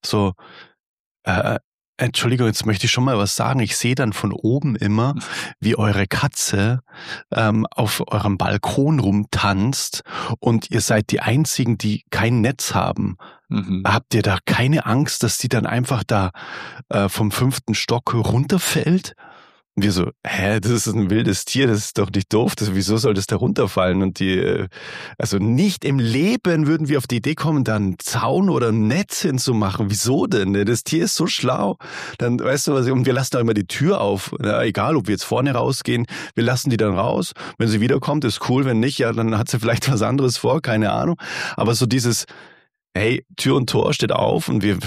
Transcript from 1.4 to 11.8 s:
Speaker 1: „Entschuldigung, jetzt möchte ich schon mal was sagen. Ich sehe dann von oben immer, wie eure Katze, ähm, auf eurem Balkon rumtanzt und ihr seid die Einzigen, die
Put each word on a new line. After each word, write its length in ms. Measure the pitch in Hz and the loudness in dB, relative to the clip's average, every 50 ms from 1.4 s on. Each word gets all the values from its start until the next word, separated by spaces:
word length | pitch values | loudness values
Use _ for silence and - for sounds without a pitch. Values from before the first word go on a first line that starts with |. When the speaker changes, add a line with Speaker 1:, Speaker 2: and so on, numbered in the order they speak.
| - - 117 - _ _ _ _ _ _ _ | 0 0 -2 -4 _ _ _ _ _ _ _
Speaker 1:
„Entschuldigung, 500 | - 127 120 - - - 123 127 123 123 | -2 -2 -2 0 0 0 0 2 2 2
jetzt 200 | 113 104 - - | 2 0 0 0
möchte 200 | 110 107 95 - | -2 -2 0 0
ich 60 | 117 - | 0 0
schon 120 | - 127 | 2 2
mal 140 | 131 131 104 | 2 2 2
was 160 | 101 95 - | 0 0 0
sagen. 240 | - 113 123 127 131 | -2 0 0 2 0
Ich 180 | 113 98 - | 0 0 -2
sehe 200 | - - 117 123 | -2 0 0 2
dann 160 | 127 139 110 98 | 2 0 -2 -2
von 200 | - - 104 95 | -2 -2 -4 -4
oben 440 | - - 110 123 120 - 143 113 | 0 0 0 0 2 0 0 -2
immer, 380 | - - 101 104 107 117 131 143 120 - - - - - - - _ | 0 0 0 2 2 2 2 0 -2 -6 -8 -10 -10 -10 -10 -12 _
wie 180 | - 107 113 | -2 0 0
eure 300 | - 107 110 101 95 98 | 2 2 2 2 2 0
Katze, 760 | 92 - - - 143 - - - - - 98 98 110 123 127 - _ - - - - - - - _ - | -2 -2 -2 -2 -2 -2 -2 -4 -2 0 0 0 2 0 -2 -4 _ -20 -20 -14 -14 -14 -14 -10 _ -2
ähm, 340 | - 113 107 104 107 110 - | 0 2 2 2 2 0 0
auf 340 | - - - 107 - - - | -2 -2 -2 -2 -2 -4 -4
eurem 320 | - - 104 101 104 101 92 | -2 -2 -2 0 0 0 0
Balkon 600 | - - 101 101 - - - - 139 147 160 139 | 0 -2 -2 -2 -2 -2 0 2 2 2 2 2
rumtanzt 1000 | 98 98 98 104 104 - - - - 101 98 95 101 123 139 - - - - - - - - - - - 117 - | 2 2 2 2 0 0 -2 0 2 2 2 2 2 0 0 -2 -4 -6 -8 -10 -12 -10 -10 -8 -6 -6 -6 -2
und 320 | - - 113 113 - - | 0 2 2 2 0 0
ihr 100 | - 113 | -2 -2
seid 300 | - - 117 110 104 - | 0 2 2 2 2 0
die 100 | - 135 | -2 -2
Einzigen, 580 | - - 113 139 156 - - - 131 113 120 | 0 0 2 2 2 0 0 0 0 0 0
die 260 | - | 0